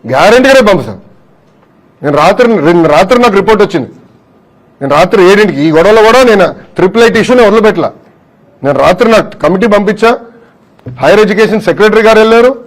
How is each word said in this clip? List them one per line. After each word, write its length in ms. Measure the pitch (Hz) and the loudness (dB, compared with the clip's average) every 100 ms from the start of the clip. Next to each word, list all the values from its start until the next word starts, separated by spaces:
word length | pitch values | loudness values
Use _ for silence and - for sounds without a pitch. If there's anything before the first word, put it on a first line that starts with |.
| 113 | -6
గ్యారెంటీగానే 500 | 131 180 240 262 269 214 | -2 2 2 2 2 2
పంపిస్తాను. 320 | 180 113 95 - _ _ _ _ _ _ _ _ _ | -2 -4 -16 -20 _ _ _ _ _ _ _ _ _
నేను 120 | 139 143 | -4 0
రాత్రి, 240 | 160 196 233 214 147 | 0 0 0 0 0
నిన్న 200 | 175 160 147 | 0 2 0
రాత్రి 220 | 185 240 | 0 0
నాకు 140 | 240 196 | 0 0
రిపోర్ట్ 200 | 196 214 208 | 0 0 0
వచ్చింది. 240 | 165 117 - _ _ _ _ _ _ _ _ | -2 -8 -16 _ _ _ _ _ _ _ _
నేను 120 | 139 143 | -4 -2
రాత్రి 220 | 180 214 180 | 0 2 2
ఏడింటికి, 300 | 202 208 139 156 | 2 0 -2 -2
ఈ 40 | 156 | 0
గొడవలో 240 | 185 226 214 | 2 2 2
కూడా 100 | 240 254 | 2 2
నేను 180 | 208 180 - - - | 0 -2 -6 -14 -4
ట్రిపుల్ 260 | 185 214 233 | -2 0 0
ఐటీ 120 | 202 | 0
ఇష్యూనే 200 | 208 247 220 | 0 2 2
వదిలిపెట్టలా. 420 | 220 214 170 123 - _ _ _ _ _ _ | 2 0 -2 -6 -10 _ _ _ _ _ _
నేను 140 | 135 135 143 | -6 -2 0
రాత్రి 220 | 180 233 220 | 0 0 0
నాకు 220 | 127 - | -2 -6
కమిటీ 240 | 147 185 226 202 | -4 -2 0 -2
పంపించా, 360 | 202 214 226 254 - - _ _ _ _ - - | -2 -2 -2 -4 -10 -20 _ _ _ _ -20 -4
హైయర్ 200 | 143 202 214 | 0 2 0
ఎడ్యుకేషన్ 400 | 208 220 214 - | 0 -2 -2 -4
సెక్రటరీ 360 | 165 214 214 220 | -2 0 2 2
గారు 120 | 214 | 2
వెళ్ళారు 280 | 226 226 247 269 | 2 2 2 -2